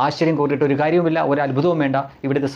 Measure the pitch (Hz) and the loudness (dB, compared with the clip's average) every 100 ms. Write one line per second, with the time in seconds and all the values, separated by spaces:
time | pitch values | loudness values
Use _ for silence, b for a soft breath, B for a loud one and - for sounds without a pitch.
0 | 139 147 165 151 143 139 143 139 151 175 | -2 0 0 0 0 0 0 2 2 2
1 | 165 160 151 143 143 135 170 160 139 135 | 2 0 0 0 0 0 0 2 0 -2
2 | 139 B 135 139 139 | -4 B -4 -2 -2